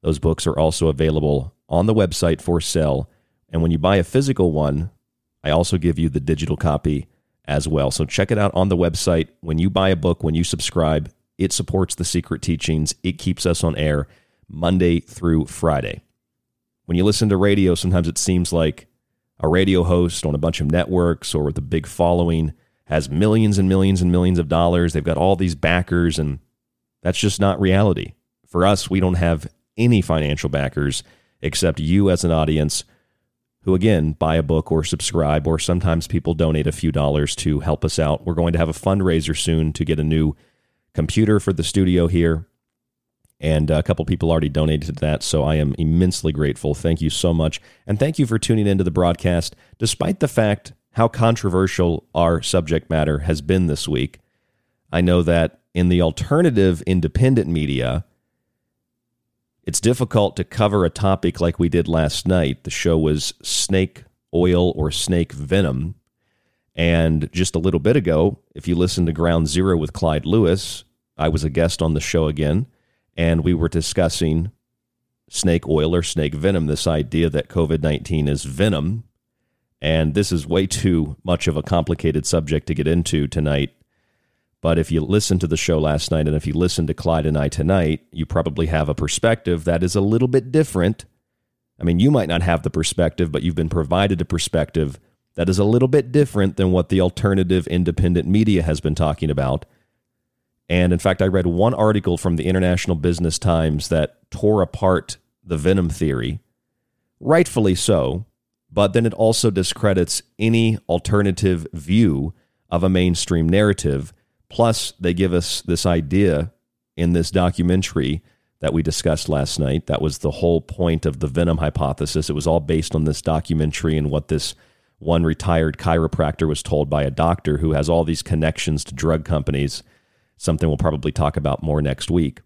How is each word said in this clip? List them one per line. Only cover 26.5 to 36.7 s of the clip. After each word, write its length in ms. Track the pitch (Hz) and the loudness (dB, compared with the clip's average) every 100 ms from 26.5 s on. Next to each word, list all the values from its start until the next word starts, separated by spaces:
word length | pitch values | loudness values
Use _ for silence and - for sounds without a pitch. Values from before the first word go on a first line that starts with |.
| _ _ _ _ _ | _ _ _ _ _
that's 160 | 87 90 | -4 0
just 200 | 104 - | 0 2
not 220 | 98 95 | 0 2
reality. 540 | 95 95 104 87 50 - _ _ _ | 2 4 2 0 -4 -14 _ _ _
For 180 | 87 92 | 0 2
us, 240 | 101 - | 2 0
we 80 | 95 | 0
don't 160 | 92 | 2
have 320 | 87 85 82 - _ _ - | 2 0 0 -4 _ _ 0
any 260 | 120 113 | 4 4
financial 460 | 87 80 76 73 76 | 2 0 0 -2 -2
backers 560 | 71 69 71 71 67 - _ _ _ | -2 -4 -2 -2 -4 -10 _ _ _
except 380 | 80 - 87 76 | -6 0 -2 0
you 320 | 76 92 98 | 0 2 4
as 140 | 87 | 2
an 80 | 87 | 2
audience 500 | 80 78 78 76 - - _ _ _ _ _ _ _ | 2 2 2 0 -4 -10 _ _ _ _ _ _ _
who, 160 | - 92 | 0 2
again, 360 | 104 98 78 | 4 2 0
buy 220 | 76 80 | -2 0
a 80 | 80 | 0
book 300 | 76 80 - | 0 -2 0
or 100 | 80 | -2
subscribe, 640 | 80 80 - - 76 78 73 | -2 -4 -4 -2 0 0 0
or 100 | 80 | -2
sometimes 500 | - 90 87 82 - | 0 0 0 -2 -2
people 260 | 87 - | -4 -2
donate 320 | 80 82 78 | -2 0 0
a 60 | 73 | -2